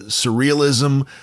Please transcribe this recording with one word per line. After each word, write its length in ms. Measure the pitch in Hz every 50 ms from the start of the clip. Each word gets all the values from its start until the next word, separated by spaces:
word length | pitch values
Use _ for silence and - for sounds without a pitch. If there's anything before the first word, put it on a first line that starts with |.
| 98
surrealism, 1000 | 104 - - - 123 113 117 131 143 147 147 143 143 135 113 139 143 139 139 135 - - -